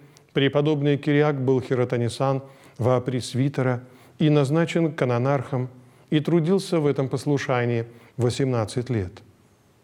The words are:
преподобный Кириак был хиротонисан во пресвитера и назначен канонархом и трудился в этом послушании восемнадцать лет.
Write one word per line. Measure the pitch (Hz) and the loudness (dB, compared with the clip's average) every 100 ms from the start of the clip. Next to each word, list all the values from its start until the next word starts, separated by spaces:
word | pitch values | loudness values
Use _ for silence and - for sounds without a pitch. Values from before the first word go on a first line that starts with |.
| - - _ | -20 -20 _
преподобный | - 139 143 151 151 147 143 | 0 0 2 0 0 0 0
Кириак | 147 143 151 143 | 2 2 2 0
был | 127 131 | 0 0
хиротонисан | 127 127 123 123 117 - 135 135 135 - - - | 0 -2 0 -2 -2 -2 -2 -2 -6 -20 -16 -4
во | 123 127 | 0 0
пресвитера | 123 127 - 120 139 143 131 123 - - - - | 0 -4 -4 -2 -2 0 -2 -2 -6 -20 -14 0
и | 151 | 2
назначен | 147 131 156 165 175 165 | 4 4 2 0 0 0
канонархом | 147 127 120 131 143 - 127 123 - - - - | 0 0 0 0 -2 -2 -6 -6 -10 -20 -20 -2
и | 151 | -2
трудился | 147 170 160 196 190 175 | 2 2 2 0 0 0
в | 147 | 0
этом | 135 131 | 0 -2
послушании | 135 - 143 - 123 120 117 117 - - - | -2 -2 -2 0 0 0 0 -4 -10 -14 -2
восемнадцать | 120 - 135 120 107 - 117 | -2 0 0 0 -2 -4 -4
лет. | 117 92 - - _ _ _ _ _ | -2 -4 -10 -20 _ _ _ _ _